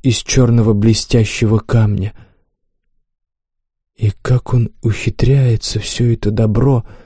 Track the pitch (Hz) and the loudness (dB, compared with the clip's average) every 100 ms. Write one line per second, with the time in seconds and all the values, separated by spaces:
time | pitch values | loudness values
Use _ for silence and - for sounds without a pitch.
0 | 135 110 - 131 120 117 110 104 113 110 | -2 -2 -2 0 2 2 2 2 2 0
1 | - 120 104 - 110 107 - 117 107 95 | 0 0 0 -2 0 0 0 0 2 -2
2 | 104 - - _ _ _ _ _ _ _ | -6 -10 -20 _ _ _ _ _ _ _
3 | _ _ _ _ _ _ _ _ _ - | _ _ _ _ _ _ _ _ _ -4
4 | 110 - - 123 - 123 110 - 117 - | -4 -2 -2 -2 0 -2 -2 -4 -4 -4
5 | - - - 139 127 110 - 107 - - | -4 0 2 2 2 0 -4 -6 -6 -2
6 | 123 117 101 107 110 107 127 123 - - | -2 0 -2 0 0 2 2 0 -4 -14